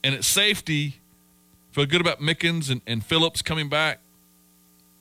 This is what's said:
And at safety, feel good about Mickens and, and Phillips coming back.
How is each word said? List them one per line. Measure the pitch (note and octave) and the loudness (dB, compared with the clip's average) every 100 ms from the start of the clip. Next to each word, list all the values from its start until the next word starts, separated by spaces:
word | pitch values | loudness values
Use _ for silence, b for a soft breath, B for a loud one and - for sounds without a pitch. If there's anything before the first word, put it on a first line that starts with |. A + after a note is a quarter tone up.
And | C3+ C3+ | -2 0
at | |
safety, | B2+ - G#3 G#3 - D3+ D3 - _ _ _ _ _ _ _ | 0 2 2 0 -2 -2 -2 -8 _ _ _ _ _ _ _
feel | - C#3+ | -2 2
good | F3 | 2
about | E3+ D3+ | 2 0
Mickens | D3 E3 E3+ E3+ C#3 | -2 0 0 -2 -2
and, | B2 - | -4 -2
and | A2+ G#2 | -6 0
Phillips | D#3+ D#3+ - | 2 2 0
coming | - D#3+ D3 | -4 -4 -2
back. | D3 D#3 - _ _ _ _ _ _ _ _ _ _ | 0 0 -2 _ _ _ _ _ _ _ _ _ _